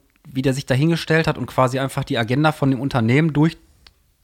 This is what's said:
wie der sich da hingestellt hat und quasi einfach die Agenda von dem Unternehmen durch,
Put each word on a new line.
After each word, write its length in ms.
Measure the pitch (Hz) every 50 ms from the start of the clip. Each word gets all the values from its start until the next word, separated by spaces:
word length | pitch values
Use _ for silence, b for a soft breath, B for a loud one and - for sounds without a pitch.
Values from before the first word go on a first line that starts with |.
| _ _ _ _ -
wie 140 | - - 135
der 140 | 135 139 131
sich 100 | 139 -
da 100 | - 131
hingestellt 520 | 131 147 165 170 160 - - 160 165 160
hat 100 | 160 143
und 80 | - 123
quasi 340 | - - - 131 123 127 131
einfach 260 | 135 135 - 139 131
die 120 | - 139
Agenda 360 | 117 117 107 127 147 156 156
von 180 | 151 - 143 135
dem 100 | 135 110
Unternehmen 540 | 135 135 - 127 110 113 127 147 160 160 143
durch, 240 | 147 151 165 - - _ _ _ _ _ _ _ _ _ _ _ _